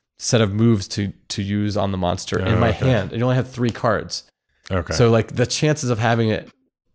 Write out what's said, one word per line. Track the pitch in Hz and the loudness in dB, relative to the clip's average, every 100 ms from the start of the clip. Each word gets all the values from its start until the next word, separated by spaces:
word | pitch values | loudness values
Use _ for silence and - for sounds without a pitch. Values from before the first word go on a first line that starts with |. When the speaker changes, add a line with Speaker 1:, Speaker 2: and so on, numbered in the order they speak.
| _ - | _ -10
Speaker 1:
set | - 120 | 0 2
of | 104 | 2
moves | 104 117 107 - | 4 4 4 0
to, | - 98 - - | -4 -6 -6 -10
to | - | -6
use | 98 104 104 101 | -2 -2 -2 -2
on | 98 | -2
the | 95 | -2
monster | 87 92 - 92 | -2 -2 -4 -2
in | 92 110 | 0 2
Speaker 2:
Oh, | |
Speaker 1:
my | 117 | 2
Speaker 2:
okay. | - 131 | 2 2
Speaker 1:
hand. | 113 95 | 0 0
You | 113 | -2
only | 127 127 | 0 0
have | 127 | -2
three | - 120 | -2 -2
cards. | - 120 95 - - - _ _ _ - | 0 0 -2 -4 -10 -12 _ _ _ -6
Speaker 2:
Okay. | 92 80 | -4 -2
Speaker 1:
So, | - 117 | 2 4
like, | 113 - - | 4 0 -2
the | 120 | -2
chances | - 156 147 123 | 0 0 0 -2
of | 110 | 0
having | 117 117 110 | 0 2 0
it | 101 - _ _ _ _ | -2 -6 _ _ _ _